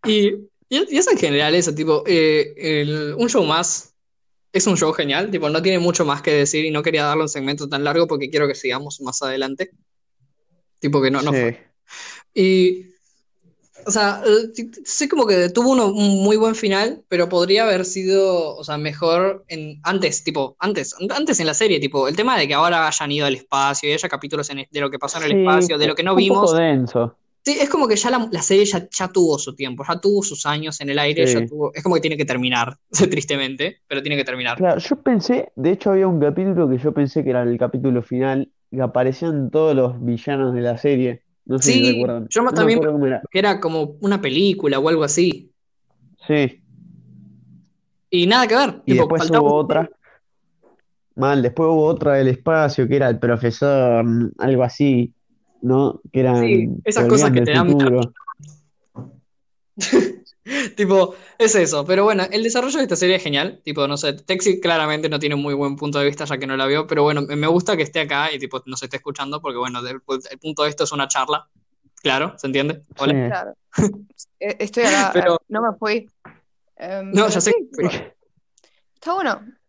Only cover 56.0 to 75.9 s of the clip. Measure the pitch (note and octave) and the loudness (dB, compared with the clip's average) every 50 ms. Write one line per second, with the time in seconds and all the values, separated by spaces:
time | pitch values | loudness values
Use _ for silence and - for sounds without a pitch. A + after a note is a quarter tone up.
56 | _ - - C3 C3 B2+ B2 A#2+ A#2 A#2 - - A2+ - - - - - - - | _ -4 0 0 2 4 4 4 4 4 4 2 2 0 -4 -4 -4 -2 0 2
57 | - A#2 - - - - B2+ B2 A#2+ A#2 - E3 F3 F3 D#3 C#3+ C#3 C3 B2 B2+ | 4 4 4 4 4 4 4 4 2 4 2 2 4 4 4 4 4 4 4 2
58 | A#2+ A#2+ _ - - - - _ - - - _ _ _ _ _ _ _ _ B2 | 0 -2 _ -14 -18 -18 -18 _ -20 -20 -20 _ _ _ _ _ _ _ _ -18
59 | B2+ - - - _ _ _ _ _ _ _ _ _ _ _ - F#3+ - - - | -18 -18 -18 -20 _ _ _ _ _ _ _ _ _ _ _ -8 -4 2 2 2
60 | - - - - - - - _ _ G#3+ C4+ C#4+ C4+ G3+ - - G#3 F#3 G3 F#3+ | 2 2 -6 -10 -18 -20 -20 _ _ -8 -6 -4 -4 -6 -2 -2 2 4 4 4
61 | F3+ - - - - - - _ A3+ A3 - G3+ E3+ D3+ D#3 D3 C#3+ D3 F#3 F#3 | 4 2 -2 -16 -20 -20 -2 _ 2 4 4 4 2 2 0 -2 0 2 2 4
62 | G3+ G#3+ G#3+ F#3+ F#3 F#3 - A3 A3+ A#3 A3+ B3 B3 C4+ C#4 D#4 C4+ G3 F3+ D#3 | 4 4 2 2 -2 -2 -2 -2 -2 0 -2 -2 -2 -2 -2 -2 -2 -2 0 0
63 | F#3 F3+ F#3 F3+ - D#3+ C#3+ C#3 D#3 F#3+ - - _ - D3 D3+ C#3+ C#3 C#3+ D3 | 2 2 2 0 -2 -2 -2 -2 -4 -4 -8 -10 _ -8 -4 -2 -2 -2 -2 -4
64 | - D3 - - - - F#3+ F#3 F#3 G#3+ F#3 F3+ - E3+ E3+ D#3+ D#3 D3+ D3+ D3+ | -4 -4 -6 -6 -6 -6 -4 -2 0 0 0 0 0 0 0 2 0 0 -2 -2
65 | D#3 D#3+ D3+ C#3+ D3 D3 D3 C#3+ C#3+ D3 C#3 C#3 C#3+ C#3 C#3 C#3+ D3+ D3 C#3+ C#3+ | -2 -4 -4 -2 -2 -2 -2 -2 -2 -2 -2 -2 -2 -4 -4 -6 -6 -4 -2 0
66 | C#3+ C#3+ C#3+ D3 D#3 D3 D3 C3 C#3 C3+ C3+ C3+ C3+ C3+ C#3+ D3+ D#3 D3+ E3 D3+ | 0 0 0 -2 -6 -6 -6 -6 -6 -6 -4 -2 0 0 0 -2 -2 -2 0 2
67 | C#3+ D3+ D3 D3 C#3+ C#3 D3 D3 D3 D#3 E3+ F3+ F3 A3 G#3 E3 D3+ D3 - E3 | 2 2 2 0 -4 -4 -4 -2 0 2 2 2 2 0 -2 -2 -2 -4 -4 -6
68 | D#3 D3 D3 C#3+ D3 D#3+ D3+ C3+ C3+ B2 C3 C3 - C3 C3 B2 - B2 C#3 C3 | -4 -2 -2 -2 -2 -2 -4 -6 -10 -8 -10 -10 -10 -10 -12 -12 -12 -10 -12 -10
69 | _ D3 C3+ - C#3+ C#3 D3 D3+ D3+ D3 B2+ A#2+ B2 B2+ B2 A#2+ B2 B2 B2+ C3+ | _ -10 -10 -8 -8 -8 -8 -8 -8 -8 -6 -6 -6 -6 -6 -8 -10 -10 -12 -14
70 | _ - C3+ C3 C3 - C3+ C3 - D#3 D3+ D3 D3 D3+ D3 D3 D#3+ C#3+ D#3 C#3+ | _ -6 -6 -6 -6 -12 -20 -12 -12 -10 -4 -2 -2 -2 0 -2 -4 -4 -2 -4
71 | C3+ C3 - C#3+ C3 C#3 D3+ D3 - _ _ _ _ _ _ _ _ _ _ - | -4 -2 -2 -4 -2 -2 -4 -6 -6 _ _ _ _ _ _ _ _ _ _ -6
72 | _ C#3+ C3 C3+ D3+ F#3 - - - C3+ C3 C#3 C3+ D3 D#3 D3+ - _ - - | _ -2 -2 0 -2 -4 -8 -8 -8 -4 -2 -2 -2 -2 -4 -8 -14 _ -10 -4
73 | C#3 C#3+ C#3+ C3+ B2+ A#2 G#2+ F2+ - - - _ _ _ - - A3 G3+ G3+ G3+ | -2 0 0 0 0 -2 -4 -6 -8 -10 -16 _ _ _ -2 0 0 0 -2 -6
74 | - _ _ _ - _ _ _ F#3 G#3 G#3+ G#3 G3 G#3 - A#3+ A#3+ G#3+ G3 G3 | -18 _ _ _ -20 _ _ _ -8 -8 -6 -6 -8 -6 -2 0 2 2 2 2
75 | G3 F#3+ F#3 F3+ F3+ F3 E3+ E3 _ _ G#3 G#3+ A#3 A3+ G#3 A3 A3 G#3+ | 0 2 0 2 2 2 0 0 _ _ -6 -4 -2 -4 -4 -4 -4 -4